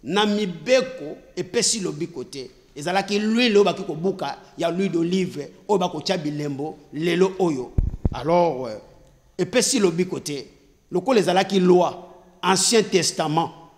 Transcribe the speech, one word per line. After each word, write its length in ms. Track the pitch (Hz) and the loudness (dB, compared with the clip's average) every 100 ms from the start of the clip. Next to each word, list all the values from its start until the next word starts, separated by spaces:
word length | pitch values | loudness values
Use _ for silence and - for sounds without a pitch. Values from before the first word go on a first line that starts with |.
Na 220 | - 190 214 | -2 0 2
mibeko, 880 | 208 208 160 156 254 - - 147 - - - | 0 -2 -6 2 2 2 -8 -12 -14 -12 -10
epesi 440 | 147 233 - 226 | -4 -2 0 -2
lobiko 440 | 175 147 170 135 | -4 -6 -10 -10
te. 260 | 123 139 123 - _ - | -12 -12 -14 -18 _ -10
Ezalaki 420 | 151 190 196 208 | -2 -2 0 -2
l'huile 380 | 214 226 247 202 | 0 2 4 6
oyo 80 | |
baki 180 | 196 - | 4 2
kobuka, 540 | - 151 185 185 139 131 - - | -6 -4 -4 -4 -8 -10 -16 -4
ya 120 | 165 | -2
l'huile 200 | 175 196 | 0 -2
d'olive, 560 | 165 165 185 180 123 139 - - | 0 0 0 -2 -6 -14 -16 -2
oyo 100 | 202 | 0
bakotya 400 | 180 156 151 185 | 0 -4 -4 -2
bilembo, 580 | 147 147 147 135 151 - - | -2 -4 -6 -6 -8 -10 -14
lelo 400 | 143 170 170 190 190 | -4 -2 2 2 2
oyo. 340 | 180 135 123 - - - - | -2 -2 -2 -2 -2 -2 -4
Alors, 540 | - 135 175 170 127 123 | -4 2 2 2 0 -8
euh, 100 | 107 - - - _ _ - | -10 -16 -20 -20 _ _ -4
epesi 400 | 185 247 - 269 | 0 2 2 2
lobiko 420 | 190 165 185 139 | 2 2 -2 -4
te. 240 | - 143 113 _ _ _ _ | -8 -10 -10 _ _ _ _
Lokola 300 | 180 185 233 | -4 2 2
ezalaki 400 | 180 185 196 196 | 4 2 2 4
loi, 340 | 180 180 160 - - - - _ | 6 6 4 -2 -18 -20 -20 _
Ancien 400 | 180 185 - 226 | 0 2 4 4
Testament. 680 | - 185 160 - 160 156 165 - - | 4 2 0 -2 0 0 -2 -6 -20